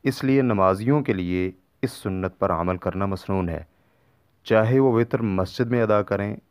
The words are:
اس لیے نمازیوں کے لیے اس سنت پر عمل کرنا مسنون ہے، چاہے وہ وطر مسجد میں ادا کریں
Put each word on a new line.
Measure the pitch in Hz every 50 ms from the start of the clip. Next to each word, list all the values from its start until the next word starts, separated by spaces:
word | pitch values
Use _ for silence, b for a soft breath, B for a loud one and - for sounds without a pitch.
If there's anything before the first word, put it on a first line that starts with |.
| -
اس | 135 131 - -
لیے | 131 135 139
نمازیوں | 131 123 113 98 95 95 95 98 110 120 143 147
کے | 135 - 113
لیے | 95 90 87 90 92 92 92 92 _ _ _ _ _ -
اس | 120 -
سنت | - - 104 95 92 95 92 - _
پر | 98 95
عمل | 87 80 85 90 92
کرنا | 87 - 95 87 92 98
مسنون | 98 98 92 - - 98 95 90 85
ہے، | 82 76 80 _ _ _ _ _ _ _ _ _ _ _ _ _ _ _ _
چاہے | - - 110 110 113 127 135
وہ | 135 131 117
وطر | 113 117 117 - 120
مسجد | 117 107 95 95 92 92 - - 123 117
میں | 123 120
ادا | 113 107 107 104
کریں | 101 - 101 98 101 104 107 107 _ _